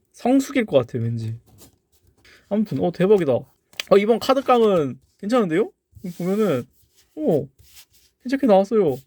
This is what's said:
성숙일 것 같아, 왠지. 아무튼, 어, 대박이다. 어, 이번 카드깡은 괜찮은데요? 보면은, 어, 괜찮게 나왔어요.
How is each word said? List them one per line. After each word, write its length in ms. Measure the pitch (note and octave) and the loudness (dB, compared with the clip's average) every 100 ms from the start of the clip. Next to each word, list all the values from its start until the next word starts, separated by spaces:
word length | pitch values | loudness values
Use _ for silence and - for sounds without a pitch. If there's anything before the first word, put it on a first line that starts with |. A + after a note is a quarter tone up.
| _ | _
성숙일 520 | _ A#3 C4+ C4+ C#4 A3 | _ 0 0 0 -4 0
것 120 | C#3+ | 0
같아, 200 | A#2+ B2+ | 0 -4
왠지. 320 | A#2 A#2 A2 A2+ _ _ - _ _ _ _ _ _ _ - | -6 -6 -8 -12 _ _ -20 _ _ _ _ _ _ _ -6
아무튼, 320 | G3+ G#3+ C3 | -4 -2 -2
어, 80 | F3+ | -4
대박이다. 400 | E3 F3+ G#3 D3+ | -2 2 2 2
어, 640 | A#2 - _ _ - - F#3 | -2 -4 _ _ -12 2 2
이번 220 | G#3 A3+ | 4 0
카드깡은 800 | - C4 C4+ B3 A3 F#3 C#3 B2+ _ _ | 0 -2 2 2 4 2 0 -6 _ _
괜찮은데요? 520 | G3+ B3 F#3+ D#3+ E4 _ _ - F#3 F3 | -4 0 0 0 -4 _ _ -16 -14 -8
보면은, 480 | F3 G3+ G#3+ C3 - _ _ _ _ - | -4 -2 -2 -2 -6 _ _ _ _ -8
어, 320 | D4+ D#3+ C#3 _ _ - - _ _ _ | -2 -2 -2 _ _ -20 -20 _ _ _
괜찮게 240 | B3 C4+ C4+ | -6 -2 2
나왔어요. 500 | F#3+ G3 A3+ F3 C3 | 2 2 0 0 -2